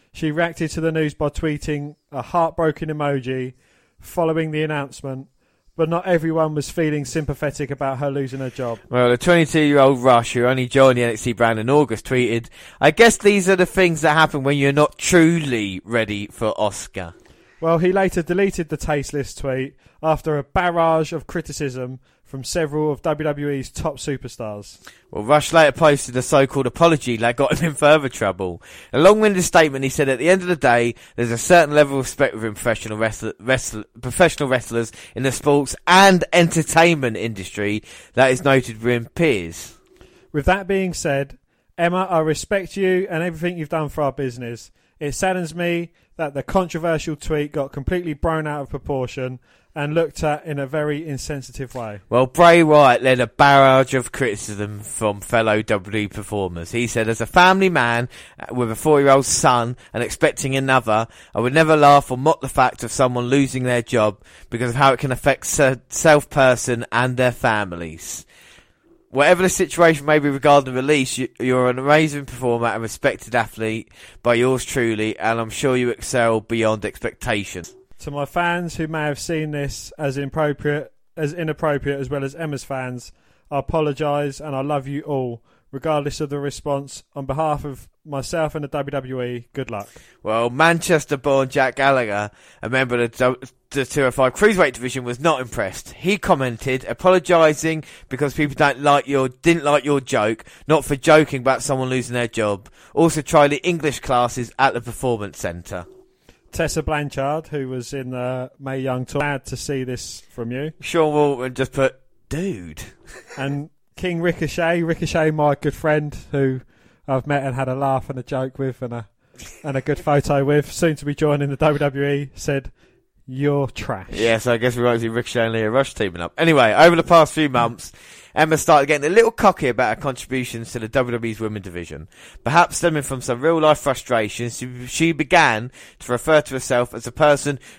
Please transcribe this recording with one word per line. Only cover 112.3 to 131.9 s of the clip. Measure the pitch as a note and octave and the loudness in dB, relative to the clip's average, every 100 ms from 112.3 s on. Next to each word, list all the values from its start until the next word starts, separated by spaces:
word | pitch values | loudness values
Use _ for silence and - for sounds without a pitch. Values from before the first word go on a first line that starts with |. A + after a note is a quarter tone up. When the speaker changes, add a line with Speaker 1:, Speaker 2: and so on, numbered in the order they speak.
| C#3+ F#3+ G#2+ F2 D#2 - _ - | -8 -6 -8 -12 -16 -18 _ -20
Speaker 2:
<laughs> | - - - | -20 -18 -8
Speaker 1:
And | C#3 C#3+ D#3 _ _ - | -6 -6 -8 _ _ -8
King | F#3 E3+ | -6 -2
Ricochet, | F3 E3 D#3 - E3 F3 | -2 -2 -4 -2 0 0
Ricochet, | E3 D#3+ D3+ E3+ D#3 | 0 -2 -2 0 0
my | D#3 D3 C#3+ | 2 0 0
good | D3 | -4
friend, | - D#3 D3+ D3 - - | -2 0 0 -2 -10 -6
who | C#3+ C3+ C3 - _ _ _ - | -2 0 -2 -10 _ _ _ -4
I've | C3 C#3+ | -4 -2
met | C#3+ | -2
and | C#3 B2+ | -2 -4
had | B2+ | -4
a | |
laugh | C3 C#3 C3 - | -2 -2 -2 -4
and | C3 | -10
a | |
joke | - C3+ C3 - | -8 -6 -6 -6
with | C3+ - | -6 -6
and | B2 | -10
a, | A#2 G#2+ _ _ - - - | -10 -12 _ _ -20 -20 -14
and | D3+ C3+ | -6 -4
a | |
good | D3 C#3 | -2 -2
photo | - C#3+ - C#3+ | 0 0 2 0
with, | C#3 D3 - | 2 0 0
soon | - E3+ | -2 -2
to | D3+ | -2
be | C#3+ C#3+ | -6 -2
joining | D3+ C#3+ C#3+ | 0 0 -2
the | C3+ | 0
W | D#3+ D3 | 0 2
W | C#3+ C3+ | -2 -2
E, | C#3+ C#3+ C#3 - | -2 -2 -6 -8
said, | - C#3 - - _ _ _ _ - | -4 -4 -6 -18 _ _ _ _ -14
"You're | C3 C#3+ C#3+ C3 | -4 0 0 -2
trash." | - - G#2 F2 | -6 -8 -10 -8
Speaker 2:
Yeah, | F#2+ A2+ A2+ | -2 0 0
so | B2 | 0
I | A#2 | 0
guess | B2 A#2+ | 0 0
we | |
won't | B2 A#2 | 0 0
see | A2+ | -2
Ricochet | A#2 - A#2+ A2+ | -4 -4 -2 -2
and | |
Lio | A2+ G#2+ | -2 0
Rush | B2+ C3+ | 0 -2
teaming | - G2+ F2 | -4 -6 -4
up. | E2+ - | -10 0
Anyway, | E3 C#3+ A2+ | 2 4 4
over | G#2 E3+ | 8 6
the | E3+ | 6
past | - E3+ D3+ | 4 4 6
few | D#3+ D3 | 2 0
months, | B2 A#2 A#2+ - - - - - - | 0 -2 -4 -16 -20 -20 -20 -8 -2
Emma | D#3 D#3 | 0 2
started | - D3 C#3+ | 4 4 4
getting | D3 D3+ | 0 4
a | |
little | G#3 A3+ | 4 4
cocky | - G#3 - C3+ | 4 2 2 -2
about | A2+ A#2 A2+ | 0 -2 -2
her | |
contributions | C#3+ B2 - C3 B2 A#2+ A#2 | -6 -8 -6 -6 -6 -10 -10
to | A#2+ | -10
the | A2 | -4
W | C3+ B2 | -2 -2
W | A#2+ A2+ | -4 -6
E's | G#2+ | -6
women | A2 G#2+ | -6 -8
division. | F#2+ F2 E2+ | -10 -12 -12